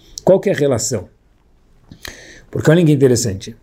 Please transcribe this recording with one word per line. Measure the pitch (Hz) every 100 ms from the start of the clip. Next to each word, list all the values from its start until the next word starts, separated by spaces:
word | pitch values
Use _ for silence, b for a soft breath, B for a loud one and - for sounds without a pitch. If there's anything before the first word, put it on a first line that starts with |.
| B B
Qual | - 190
que | 196
é |
a | 165
relação? | 143 120 - 110 87 _ _ _ _ _ _ _ _ B B B B B B
Porque | - 156
olha | 165 160
que |
interessante. | 143 131 117 113 95 - 117